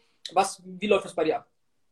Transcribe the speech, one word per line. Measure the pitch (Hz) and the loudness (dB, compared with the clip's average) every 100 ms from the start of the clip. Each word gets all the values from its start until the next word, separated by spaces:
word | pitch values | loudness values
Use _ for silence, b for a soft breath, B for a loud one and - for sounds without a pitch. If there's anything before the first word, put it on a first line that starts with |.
| _ _ - | _ _ -4
Was, | 170 190 - | 0 0 -2
wie | 180 185 208 | -16 -4 2
läuft | 190 | 2
das | 190 | 2
bei | - | -4
dir | 156 - | -2 -2
ab? | - _ _ _ _ | -4 _ _ _ _